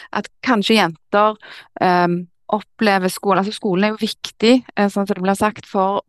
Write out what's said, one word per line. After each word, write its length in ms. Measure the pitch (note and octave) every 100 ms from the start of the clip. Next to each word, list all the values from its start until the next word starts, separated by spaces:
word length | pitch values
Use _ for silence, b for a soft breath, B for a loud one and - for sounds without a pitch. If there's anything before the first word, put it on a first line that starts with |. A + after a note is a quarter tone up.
| B
at 180 | - - _ -
kanskje 340 | A3 G3 A3
jenter, 560 | E3+ D#3+ _ G3+ G#3+ G#3+ B B B -
ehm, 440 | F#3 F3+ F3 F3 F3 _ -
opplever 580 | G#3 - - G#3+ G3 F#3
skolen, 300 | - G3+ F#3
altså 140 | G3 -
skolen 300 | G#3+ F3+ G#3+
er 80 |
jo 80 | A3
viktig, 480 | A3 - - - C4+ B3+ - -
eh, 120 | G3+
sånn 180 | G3+ G3
som 100 | F#3+
det 60 |
blir 140 | F#3+ G3
sagt, 280 | G#3+ - -
for, 360 | G3+ F#3+ G3+